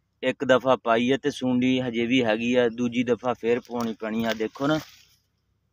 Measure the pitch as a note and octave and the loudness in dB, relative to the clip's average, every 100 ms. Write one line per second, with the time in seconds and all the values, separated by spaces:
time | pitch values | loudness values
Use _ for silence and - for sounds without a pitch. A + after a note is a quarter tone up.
0 | _ _ B2+ B2 C3 B2+ C3 B2 A#2 A2+ | _ _ -4 -2 2 4 4 0 2 2
1 | B2 C3+ C#3+ - B2+ B2 B2+ B2+ B2+ A2+ | 2 0 -2 -2 -2 0 2 0 -2 -2
2 | A#2 C3 A#2 A2 A#2+ B2 A#2+ A#2 A#2+ A#2 | 0 2 2 0 2 2 2 0 -2 -2
3 | A#2+ A2+ B2 A#2+ A2+ A#2+ - A#2+ A#2 G#2+ | -2 -2 -2 -2 -2 -2 -2 -6 -6 -6
4 | A2 A2 A2+ A2 A2 - C#3 D#3 - - | -6 -2 -2 -2 -6 -2 -2 -2 -4 -18
5 | _ _ _ _ _ _ _ | _ _ _ _ _ _ _